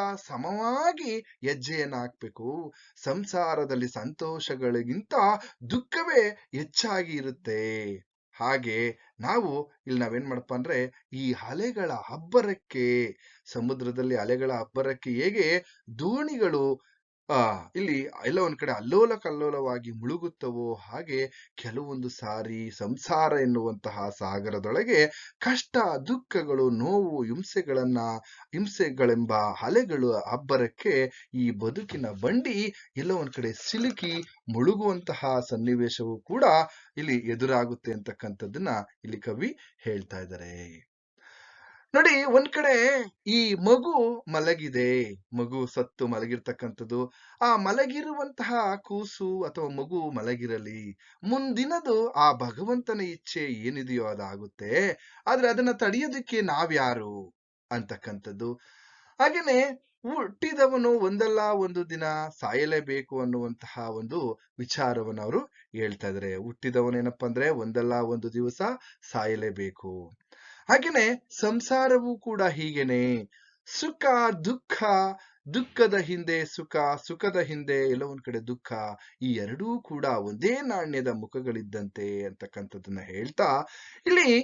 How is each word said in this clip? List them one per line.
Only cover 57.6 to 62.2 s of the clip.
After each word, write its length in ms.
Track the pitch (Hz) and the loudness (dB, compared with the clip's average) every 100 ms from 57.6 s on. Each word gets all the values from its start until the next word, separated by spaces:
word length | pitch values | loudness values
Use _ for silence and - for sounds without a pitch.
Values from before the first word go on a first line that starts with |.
| _ | _
ಅಂತಕ್ಕಂಥದ್ದು. 800 | 120 101 101 - 101 107 101 117 123 - - - - _ - | -6 -6 -10 -10 -12 -12 -8 -6 -8 -14 -20 -20 -20 _ 0
ಹಾಗೇನೆ 380 | 294 339 311 247 277 254 _ _ | 2 2 2 2 2 -2 _ _
ಹುಟ್ಟಿದವನು 840 | 233 302 202 - 320 277 262 262 240 233 | -8 -6 -6 -4 -2 4 4 6 4 4
ಒಂದಲ್ಲ 420 | 185 202 220 214 208 208 | 4 2 2 2 2 2
ಒಂದು 220 | 185 180 170 | 0 -2 -6
ದಿನ 140 | 160 156 156 | -4 -2 -2